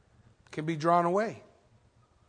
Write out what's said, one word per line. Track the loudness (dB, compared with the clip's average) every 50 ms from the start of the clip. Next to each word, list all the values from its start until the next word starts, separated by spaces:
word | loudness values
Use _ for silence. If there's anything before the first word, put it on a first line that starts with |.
| _ _ _ _ -20 -20 _ _ _ -14
can | -10 -8 -6
be | -6 -4
drawn | -2 2 4 4 4 4
away. | 2 0 0 -2 -2 -6 -12 -18 -20 -20 _ _ _ _ -20 _ _ _ _ _ _ _ _ _